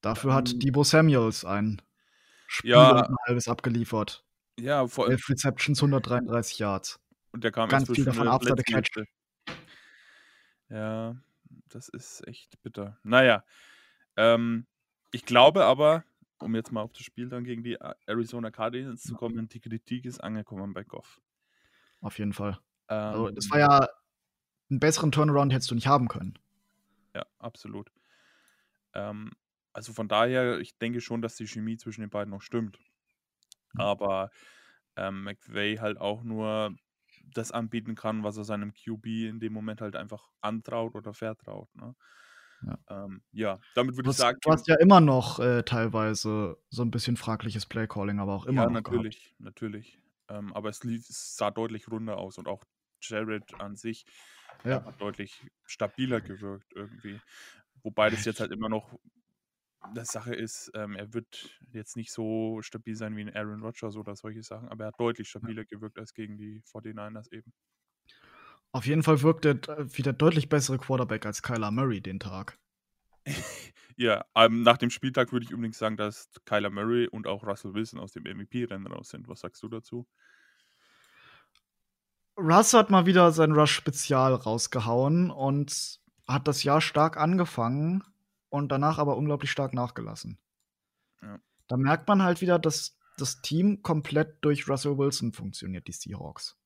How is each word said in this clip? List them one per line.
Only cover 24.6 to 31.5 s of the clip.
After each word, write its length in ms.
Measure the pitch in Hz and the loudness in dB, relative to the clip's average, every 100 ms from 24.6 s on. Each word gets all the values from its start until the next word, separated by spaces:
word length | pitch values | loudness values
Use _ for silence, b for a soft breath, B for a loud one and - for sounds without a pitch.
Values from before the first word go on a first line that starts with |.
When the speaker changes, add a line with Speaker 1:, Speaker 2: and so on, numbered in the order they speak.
| _ | _
Speaker 1:
'n 100 | 135 | 2
besseren 320 | 151 156 156 | 2 4 2
Turnaround 400 | 147 151 143 143 | 4 4 4 4
hättest 180 | 131 - | 2 0
du 40 | 117 | -2
nicht 100 | 135 | 4
haben 200 | 139 120 | 4 4
können. 300 | - 92 - _ _ _ _ _ _ _ | -2 -8 -12 _ _ _ _ _ _ _
Speaker 2:
Ja, 120 | - - _ | -14 -14 _
absolut. 520 | 117 - 104 101 104 _ _ _ _ _ _ _ _ _ _ | -18 -16 -16 -16 -16 _ _ _ _ _ _ _ _ _ _
Ähm, 380 | - 101 104 107 - _ _ _ | -12 -10 -12 -16 -20 _ _ _
also 200 | - 110 | -18 -16
von 160 | 110 110 | -8 0
daher, 500 | 107 120 127 123 95 | 2 4 4 2 0
ich 200 | - _ | -6 _
denke 220 | 117 120 | -6 -4
schon, 220 | - 117 | -6 -6
dass 140 | 113 - | -6 -8
die 100 | |
Chemie 300 | 107 | -12